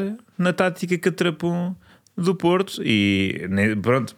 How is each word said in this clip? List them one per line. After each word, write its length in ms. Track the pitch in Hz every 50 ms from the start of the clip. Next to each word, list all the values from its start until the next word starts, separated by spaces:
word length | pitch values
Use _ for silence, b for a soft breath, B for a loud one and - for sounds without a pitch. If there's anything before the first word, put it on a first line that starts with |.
| 196 202 220 - _ _ -
na 160 | - 175 180 175
tática 440 | - 185 185 180 - 185 175 180
catrapum 800 | 165 - 185 175 - 170 175 160 - 170 170 175 175 175 180 180 b b b b b b b -
do 160 | 190 170 190 180
Porto 460 | - 165 170 180 190 196 - - - -
e, 600 | 139 110 104 101 101 98 95 98 95 - - 87 95
ne-, 260 | 98 98 104 110 107
pronto, 400 | 101 92 117 127 135 113 - -